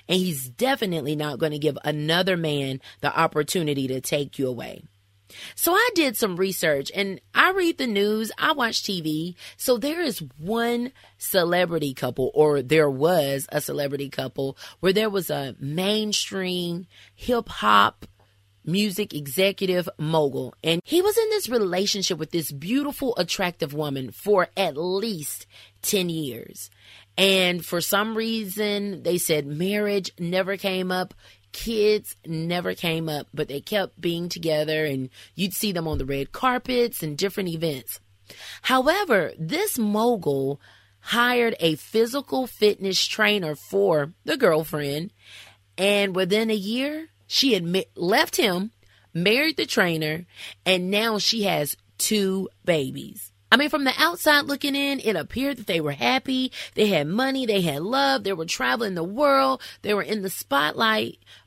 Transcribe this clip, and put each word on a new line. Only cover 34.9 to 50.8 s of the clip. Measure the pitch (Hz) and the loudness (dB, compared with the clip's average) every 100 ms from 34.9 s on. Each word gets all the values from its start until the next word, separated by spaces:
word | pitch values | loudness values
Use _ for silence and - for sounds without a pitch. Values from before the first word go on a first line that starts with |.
| 135 131 - - | -2 -6 -12 -14
you'd | - 190 | -4 -4
see | - 214 | -2 -2
them | 175 165 | -2 -2
on | 147 | -2
the | |
red | 135 139 139 | -2 -4 -4
carpets | - 254 247 254 247 240 - | -2 0 0 0 0 0 -2
and | 156 143 | -6 -2
different | 196 208 185 | -2 -2 -4
events. | 160 160 135 - - _ _ - - - - | -2 -2 -4 -8 -14 _ _ -20 -20 -18 -8
However, | - 262 262 381 381 208 139 - | 0 4 4 2 4 2 2 -4
this | 160 302 415 - | -4 -2 -2 -2
mogul | 214 208 233 226 156 139 135 139 - - _ _ | 0 2 2 2 0 0 0 -4 -10 -20 _ _
hired | - 226 240 247 233 - | -2 2 4 4 2 2
a | 170 156 | 0 0
physical | - 220 226 277 269 262 247 | 0 2 2 0 -2 -2 -2
fitness | - 208 196 190 180 - | 2 2 2 0 0 -2
trainer | - 208 208 160 147 | 2 2 2 0 -6
for | - 196 202 156 143 - - | -2 2 4 4 2 -4 -4
the | 160 | 4
girlfriend, | 208 156 156 151 143 143 185 - - - - - _ - | 4 4 2 -4 -2 -2 -6 -12 -20 -20 -20 -20 _ 0
and | 190 302 196 | 2 4 2
within | 180 185 214 226 | 2 2 2 2
a | |
year, | 214 190 240 277 311 320 _ - | 0 -2 -2 -2 -6 -12 _ -4
she | - 269 | 0 4
had | 196 | 2
ma-, | 170 185 - - | 2 -2 -2 -4
left | 170 240 339 - | 2 4 2 2
him, | 240 175 214 - _ _ _ | 2 0 -4 -10 _ _ _
married | 165 180 240 320 - | 0 2 4 2 0
the | - | -2
trainer, | - 180 160 156 160 175 - - - 175 | 2 2 0 -2 -4 -8 -18 -18 -4 0
and | 185 | 2